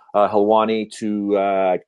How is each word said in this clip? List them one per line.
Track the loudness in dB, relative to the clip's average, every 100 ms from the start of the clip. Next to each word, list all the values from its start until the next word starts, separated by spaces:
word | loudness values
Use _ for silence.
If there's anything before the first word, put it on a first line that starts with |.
| _
uh, | 0 2
Helwani | 2 2 2 2 -2 -6 -8
to, | -6 -4 -2 0
uh, | 0 0 0 -2